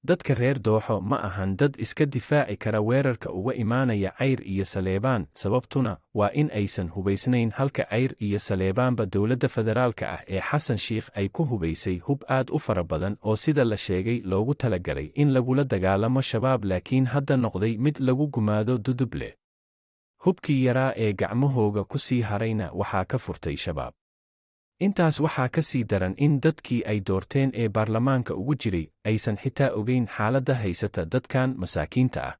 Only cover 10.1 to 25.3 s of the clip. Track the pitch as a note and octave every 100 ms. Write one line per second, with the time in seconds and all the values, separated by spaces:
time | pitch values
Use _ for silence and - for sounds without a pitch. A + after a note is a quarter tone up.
10.1 | - - F#2+ - D3 - G#2+ - G#2+ -
11.1 | - G2 - D#3 A2+ E2 E2 - F2+ -
12.1 | C#3 - C3 B2+ D3+ - G2 E2+ D#2 F#2
13.1 | G#2 G#2 A2 - D3 A#2+ G#2 - F#2 G2+
14.1 | A#2+ F#2 F#2+ A2+ C#3+ B2 F#2 F2 C#2 D2+
15.1 | - D3 C3 B2 C3 C#3 G#2 F#2 F#2+ A2+
16.1 | B2+ C3 A2+ B2+ C3 G2+ F2+ - C3 C3
17.1 | C3+ C#3 C3+ A2+ G#2+ G#2+ A2 C#3 D3 C3
18.1 | C3 D3 C3+ G#2+ G#2+ G#2+ B2+ G#2+ B2 B2
19.1 | C#3+ A#2 - _ _ _ _ _ _ _
20.1 | _ F3+ F3+ - C3+ B2+ B2 C3 - A2
21.1 | F#2 G2 A#2 C#3+ B2 G#2+ G#2 G2 C#3+ -
22.1 | B2 G#2+ G2+ A2+ A2 F2 F2+ G2+ G2 F#2+
23.1 | - - F2 D#2+ C#2+ - D2+ B1+ _ _
24.1 | _ _ _ _ _ _ _ G3 G3 E3
25.1 | D3+ D3+